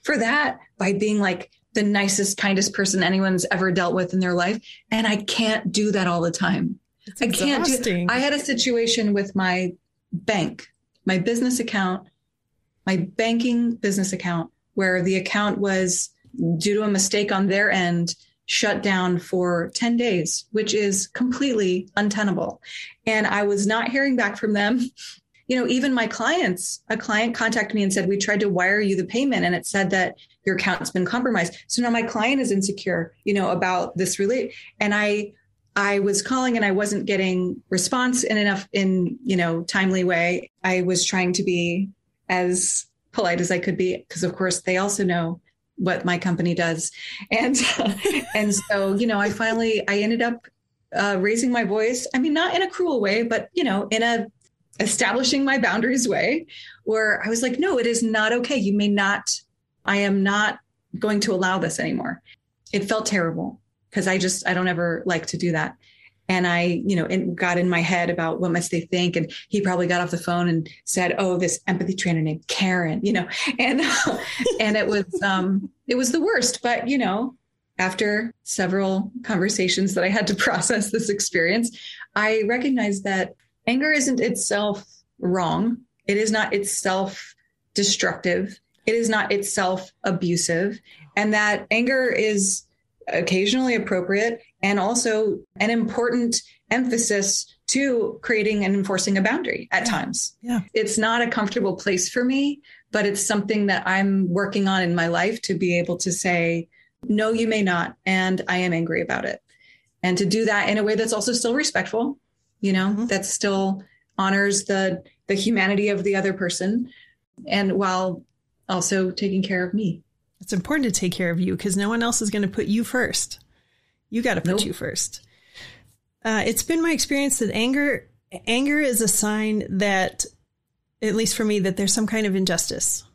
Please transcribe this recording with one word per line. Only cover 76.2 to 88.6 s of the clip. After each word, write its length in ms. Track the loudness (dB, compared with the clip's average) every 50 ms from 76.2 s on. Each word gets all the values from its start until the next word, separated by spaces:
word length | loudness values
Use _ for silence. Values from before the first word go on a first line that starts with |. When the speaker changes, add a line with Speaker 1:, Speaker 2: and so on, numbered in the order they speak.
Speaker 1:
worst. 400 | 2 2 0 2 0 -2 -4 -2
But, 280 | -2 0 0 0 0 -2
you 80 | 0
know, 380 | 0 0 0 0 0 -2 -4 -6 _ _ _ _ _ _ _ _ -2
after 540 | -2 -2 0 0 0 0 0 0 -2 -4 -10 _ _
several 680 | -8 -2 -2 0 0 0 0 0 2 0 0 -2 -4 -8 -12 -6
conversations 720 | -2 0 0 0 0 0 0 0 0 2 0 0 0 0
that 100 | 0 0
I 60 | 2
had 180 | 2 0 0
to 80 | 0 0
<laughs> 100 | 0 0
process 440 | 0 0 0 0 0 0 0 0 0
this 180 | -2 -2 -2 -2
experience, 600 | -2 -2 -4 -2 0 2 2 4 2 2 0 -2 -6 -10 -18 -18 -16 -18 -20 _ _
I 300 | 0 0 2 2 2 2
recognized 600 | 0 0 0 0 0 2 2 2 0 -2 -2 -2
that 300 | -2 0 0 -2 -4 -6 _ _ _ _ _ _
anger 260 | 0 0 2 2 2 2
isn't 260 | 2 2 2 2 2
itself 640 | 0 0 0 -2 -2 -2 0 0 0 0 -2 -4 -8 -16 -20 -20 _ _ _ _
wrong. 580 | -2 0 2 2 2 2 2 2 0 0 -2 -4 -8 _ _ _ _
It 100 | 0 0
is 120 | 2 2 2
not 220 | 2 0 0 0 0
itself 840 | -2 -2 -2 -6 -2 -2 0 0 0 -2 -2 -6 -12 -16 -18 -20 _ _ _ _ _ _ _ _
destructive. 840 | 0 2 2 2 2 0 -2 -2 -2 -2 0 0 0 -2 -4 -8 -16